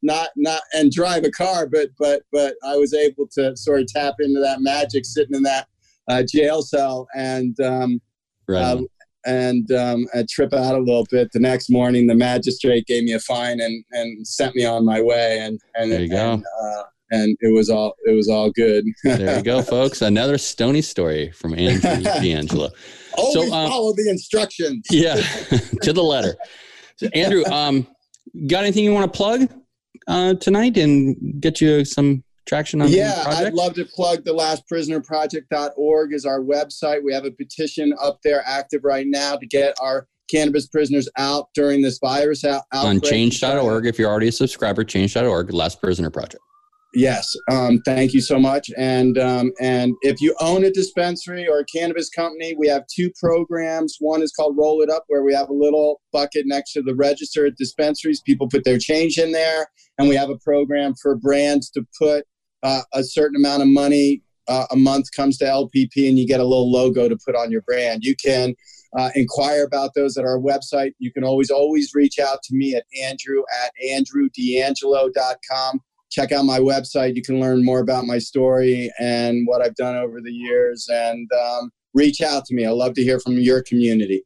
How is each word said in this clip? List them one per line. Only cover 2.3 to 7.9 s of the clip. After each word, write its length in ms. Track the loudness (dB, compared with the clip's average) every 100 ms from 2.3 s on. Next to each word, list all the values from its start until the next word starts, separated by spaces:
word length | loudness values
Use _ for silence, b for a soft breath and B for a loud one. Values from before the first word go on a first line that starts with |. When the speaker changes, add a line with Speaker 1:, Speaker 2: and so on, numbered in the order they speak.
Speaker 1:
but 240 | 0 0 -2
I 140 | -2 0
was 160 | 2
able 340 | 2 0 0 -6
to 240 | -2 -2 -2
sort 240 | 0 0
of 60 | 0
tap 280 | -2 -4 -2
into 180 | 0 2
that 200 | 0 0
magic 440 | -2 0 0 -2 -4
sitting 280 | -2 -2
in 80 | 0
that, 220 | 0 0 -6 _ _ _ -4
uh, 140 | -2
jail 380 | 0 2 2 0
cell 460 | -2 -2 -2 -4 -8 -8
and, 420 | -6 -4 -4 -2
um, 400 | -2 0 -2